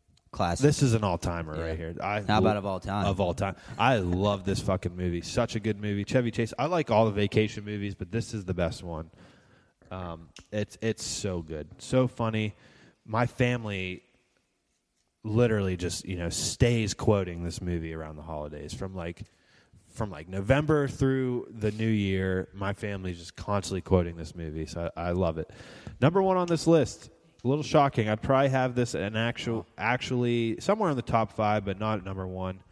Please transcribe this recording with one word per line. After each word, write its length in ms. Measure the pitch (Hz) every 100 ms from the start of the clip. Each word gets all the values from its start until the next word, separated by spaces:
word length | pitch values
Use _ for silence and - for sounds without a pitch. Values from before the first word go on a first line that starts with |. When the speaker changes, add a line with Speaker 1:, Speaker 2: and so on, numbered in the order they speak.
| _ _ _
Speaker 1:
Classic. 320 | - 90 87
Speaker 2:
This 200 | 143 143
is 100 | 135
an 100 | 113 104
all-timer 500 | 85 - 85 80 78
Speaker 1:
Yeah. 80 |
Speaker 2:
right 140 | 82 80
here. 180 | 82 82
I 180 | 95 104
Speaker 1:
How 180 | 98 107
about 40 |
Speaker 2:
lo- 140 | 110 104
Speaker 1:
of 80 | 98
all 140 | 92
time? 240 | - 101 101
Speaker 2:
Of 140 | 95
all 120 | 90
time. 220 | - 98 92 - -
I 180 | 117 123
love 460 | 90 90 101 101
this 160 | 95 95
fucking 360 | - 92 87 87
movie. 260 | 90 87
Such 340 | - - 117 113
a 60 |
good 180 | 107 101
movie. 220 | 104 101
Chevy 260 | 101 131 120
Chase. 240 | 110 113 -
I 60 | 143
like 260 | 175 147
all 140 | 107 113
the 60 |
vacation 520 | 101 101 - 107 107
movies, 320 | 104 104 101 98
but 160 | 92
this 220 | 110 -
is 100 | 110
the 100 | 92
best 300 | 90 85 -
one. 260 | 90 80 80 - - - _ _ _ _ -
Um, 360 | 92 90 82 82 - -
it's, 260 | 107 107 -
it's 240 | 113 107 -
so 360 | - 104 90
good. 280 | 80 78 76 -
So 300 | - 131 123
funny. 440 | - 113 110 107 - - - - _ -
My 220 | 110 123
family 760 | - 123 123 110 98 92 92 - _ _ _ _ _ _ _ _ _ _ _
literally 540 | 110 110 120 107 95 90
just, 280 | 87 - -
you 120 | 92
know, 120 | 85
stays 640 | - - - 120 117 107
quoting 500 | - - 104 90 85
this 180 | 85 -
movie 320 | 90 85 80
around 220 | 80 78 76
the 60 |
holidays. 520 | 78 78 76 76 76
From, 200 | - 95 92
like, 280 | 85 87 - _ _ _ _ - _
from, 240 | - 107
like, 160 | 76 80
November 600 | 95 98 135 151 156 139
through 600 | 135 135 135 127 123 -
the 220 | 113 107
new 160 | 107 113
year, 600 | 110 101 95 95 92 -
my 200 | 98 98
family's 460 | 101 107 101 92 85
just 160 | 85 -
constantly 460 | - 101 - 92
quoting 360 | - 95 87 85
this 180 | 80 87
movie. 300 | 80 78 78
So 240 | 85 85 -
I, 100 | 85
I 40 |
love 260 | 90 87 80
it. 120 | - - - - - -
Number 200 | 135 185
one 160 | 190 185
on 100 | 175
this 200 | 165 -
list, 420 | 165 127 - - - _ _
a 40 | 120
little 160 | 147
shocking. 460 | 143 156 139 131 107
I'd 120 | 107
probably 280 | - 135 139
have 260 | 131 127 123
this 180 | 120
an 220 | 76 98 110
actual, 500 | 117 117 - 113 - -
actually 840 | 110 123 - 123 120 120 117 110
somewhere 300 | - 214 196
in 40 | 135
the 60 |
top 300 | - 117 110
five, 320 | - 107 107 101
but 140 | 95
not 200 | 107 107
at 60 | 92
number 220 | 95 92
one. 320 | 92 92 92 -